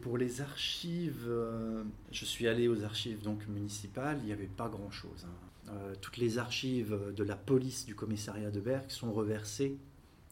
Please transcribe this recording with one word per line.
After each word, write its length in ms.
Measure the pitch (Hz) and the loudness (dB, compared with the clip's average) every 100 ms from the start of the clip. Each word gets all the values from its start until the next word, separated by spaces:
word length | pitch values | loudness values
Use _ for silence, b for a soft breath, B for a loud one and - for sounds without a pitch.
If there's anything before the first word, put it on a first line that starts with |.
pour 160 | 123 123 | 0 2
les 220 | 123 120 | 2 0
archives, 840 | 139 - - - 175 170 165 120 117 | -4 -2 -2 -2 -2 0 0 0 0
euh, 560 | 117 113 113 113 110 107 - - | 2 2 0 0 0 -2 -6 -8
je 120 | - | -6
suis 220 | - - 117 | -4 2 4
allé 220 | 117 120 | 6 6
aux 160 | 110 | 6
archives 380 | 107 - 120 107 | 2 -2 -2 -2
donc 260 | 104 104 107 | -2 -2 -2
municipales, 680 | 101 104 - 101 131 143 147 | -2 -2 -4 -6 -2 0 0
il 60 | 107 | 0
n'y 60 | |
avait 140 | 101 95 | -2 -4
pas 220 | - 113 | -4 -4
grand-chose, 580 | 104 101 - 90 85 90 | -4 -6 -8 -10 -10 -10
hein. 80 | 87 90 - - | -12 -14 -16 -10
Euh, 280 | 101 98 95 | -6 -6 -6
toutes 180 | - - | -8 2
les 200 | 120 120 | 4 4
archives 580 | 117 - 131 123 107 104 101 101 | 0 0 2 2 2 0 0 0
de 80 | |
la 100 | 104 | 0
police 520 | 98 98 131 127 - 113 | 0 4 6 6 -2 -6
du 100 | 101 | -4
commissariat 560 | 110 104 - 104 104 | -2 0 -2 -2 0
de 80 | 101 | 0
Berck 280 | 110 135 135 | 2 0 0
sont 240 | - 117 | -4 0
reversées, 640 | 107 107 107 - - 139 139 - - B B - | 2 2 2 -2 0 0 0 -10 -20 B B -14